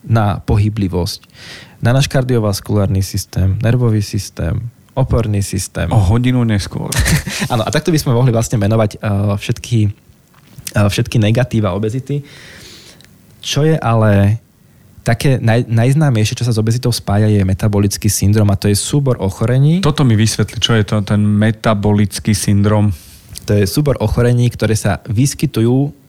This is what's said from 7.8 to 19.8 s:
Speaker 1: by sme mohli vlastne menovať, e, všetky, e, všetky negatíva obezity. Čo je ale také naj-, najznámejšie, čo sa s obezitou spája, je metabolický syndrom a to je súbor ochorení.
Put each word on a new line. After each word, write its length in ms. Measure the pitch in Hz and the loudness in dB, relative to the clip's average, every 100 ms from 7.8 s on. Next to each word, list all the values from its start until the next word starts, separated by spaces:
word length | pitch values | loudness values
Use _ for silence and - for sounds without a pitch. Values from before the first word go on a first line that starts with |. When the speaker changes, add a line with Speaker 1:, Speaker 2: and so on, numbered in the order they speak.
| - | 0
Speaker 1:
by 80 | 156 | -2
sme 140 | 147 | 0
mohli 160 | 117 127 | 2 2
vlastne 280 | 113 113 120 | 0 0 0
menovať, 360 | 101 110 104 | 0 2 0
e, 60 | - 110 101 104 104 | -2 -4 -2 0 -2
všetky, 440 | - 117 - 117 104 - _ _ _ _ - - - | -4 -8 -2 0 0 -4 _ _ _ _ -20 -18 -6
e, 100 | - 101 | 0 0
všetky 300 | 110 120 120 | 0 -2 0
negatíva 540 | 107 117 123 113 104 | 2 2 0 0 -2
obezity. 480 | 90 107 127 - 143 139 - - - - - - - - - - - | -2 -4 -6 -6 -8 -8 -20 -20 -20 -20 -20 -20 -20 -20 -20 -20 -16
Čo 240 | - - | -6 0
je 120 | 156 160 | 2 2
ale 640 | 113 113 110 101 101 113 _ _ _ _ - - | 2 2 4 4 4 0 _ _ _ _ -20 -8
také 340 | - 113 151 127 | -4 0 0 2
naj-, 300 | 113 113 117 | 2 2 2
najznámejšie, 640 | 113 123 139 151 113 107 | 2 2 4 2 2 0
čo 140 | - 120 | -2 -2
sa 80 | 110 | 0
s 20 | |
obezitou 300 | 110 120 123 | 0 0 -2
spája, 380 | 113 - 101 107 | -2 -2 0 2
je 160 | 104 | 2
metabolický 640 | 95 95 110 104 101 - 107 | 2 0 0 2 0 0 -2
syndrom 400 | - 98 107 104 | 0 2 2 2
a 80 | 98 | 2
to 160 | 104 | 0
je 60 | 101 | -2
súbor 420 | - 147 139 120 | 0 0 0 0
ochorení. 600 | 98 - 113 131 143 175 | -4 -2 0 2 4 4